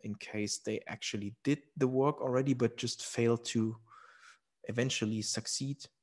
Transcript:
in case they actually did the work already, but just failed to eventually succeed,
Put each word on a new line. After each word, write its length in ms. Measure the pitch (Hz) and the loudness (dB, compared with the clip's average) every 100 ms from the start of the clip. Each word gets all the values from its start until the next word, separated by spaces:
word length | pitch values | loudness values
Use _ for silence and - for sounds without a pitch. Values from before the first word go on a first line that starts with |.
in 100 | 107 | -8
case 440 | 101 - 107 104 - | -10 -6 -4 -2 -4
they 220 | 107 110 - | -4 -4 -6
actually 480 | - - 107 101 - | -8 -6 -4 -6 -4
did 200 | 139 147 - - | 0 0 -2 0
the 120 | 131 | 2
work 320 | 127 143 - | 4 2 2
already, 340 | 131 127 135 | 2 2 4
but 220 | 123 117 - | 4 2 2
just 280 | 120 - | -4 -4
failed 400 | - - 117 117 - | -4 2 4 4 2
to 300 | 113 110 113 - - - - - - _ _ - | 2 2 -2 -12 -20 -20 -20 -20 -20 _ _ -6
eventually 520 | 120 127 - 107 110 | 0 0 0 0 0
succeed, 640 | - - - - 139 139 - _ | -2 -4 -4 -4 -4 -8 -12 _